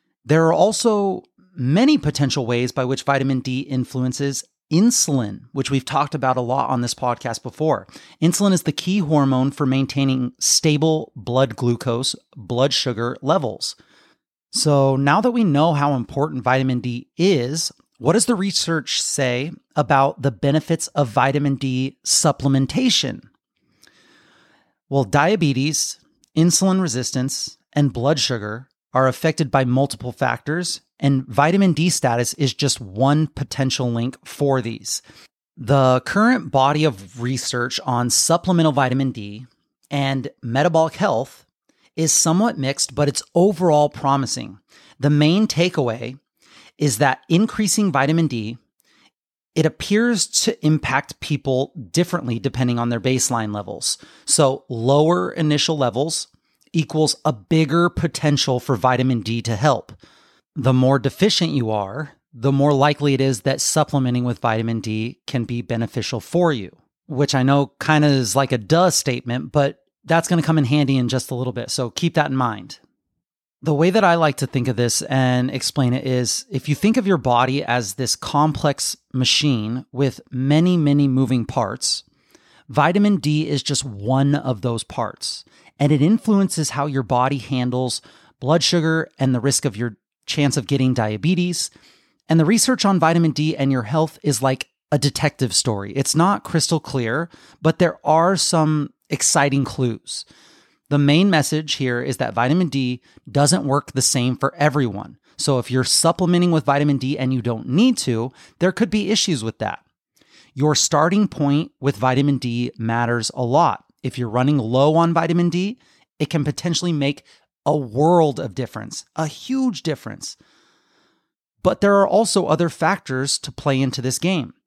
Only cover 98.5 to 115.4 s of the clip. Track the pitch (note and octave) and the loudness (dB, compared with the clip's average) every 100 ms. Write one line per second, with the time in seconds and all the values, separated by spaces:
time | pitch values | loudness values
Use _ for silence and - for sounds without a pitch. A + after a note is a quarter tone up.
98.5 | E3+ D#3 D3+ C#3+ _ - D3+ - E3 C#3 | 2 2 0 -2 _ -10 -4 0 2 2
99.5 | C#3 B2+ - B2 A2 - - - _ _ | 0 -2 -2 -4 -4 -10 -14 -14 _ _
100.5 | _ _ _ - C#3+ C#3+ D3+ G3+ E3+ C#3 | _ _ _ -2 2 4 4 4 2 2
101.5 | D3+ D#3 - C3 A#2+ C3 B2 A#2+ A2+ B2 | -2 -4 -4 -2 -2 -4 -4 -4 0 2
102.5 | E3 F3 C3+ B2+ B2 _ _ - C#3 C#3+ | 2 0 -2 -2 -4 _ _ -6 2 4
103.5 | E3+ C#3 C#3 - C3 - C3+ B2 B2 C3+ | 4 2 -2 -2 -2 0 0 0 0 -2
104.5 | - D3 C#3 B2 G2 - - _ - - | 0 0 2 -2 -4 -12 -18 _ -6 -2
105.5 | C3 A#2 B2+ B2 - E3 E3+ F3+ F3+ F3 | 0 0 0 0 2 2 2 2 2 2
106.5 | E3 - C#3 D3 C#3 C3 C#3+ C3 C3 A#2+ | 2 2 2 2 0 -2 -2 -2 -2 -2
107.5 | A2+ - C#3 B3 B3 - A2+ B2 - - | -4 -2 2 2 2 -2 -2 -4 -10 -20
108.5 | - F3+ F#3 G#3+ G#3+ G3+ G#3+ - D3 A2 | -2 0 0 0 0 0 -2 0 -2 -4
109.5 | - G#2 - _ _ _ _ _ _ _ | -6 -6 -8 _ _ _ _ _ _ _
110.5 | - D3+ D3 - D3+ D#3+ G3 G#3 - C#3+ | -2 0 2 2 2 2 2 0 0 0
111.5 | C#3+ E3+ _ C3 F#2+ B2+ B2+ C#3+ C3+ B2 | 0 -2 _ -4 0 0 2 2 0 -2
112.5 | A#2 B2 - A2+ A#2 A#2 A#2+ A2 - B2 | -4 -4 -4 -4 -2 0 -2 -4 -4 0
113.5 | C#3 E3 G2 _ _ C3 - A#2+ A#2 B2+ | 2 2 -2 _ _ -10 -6 -4 0 0
114.5 | D3 A2+ B2+ D3 D#3 E3+ E3 E3 E3+ | 0 0 2 4 4 2 0 0 0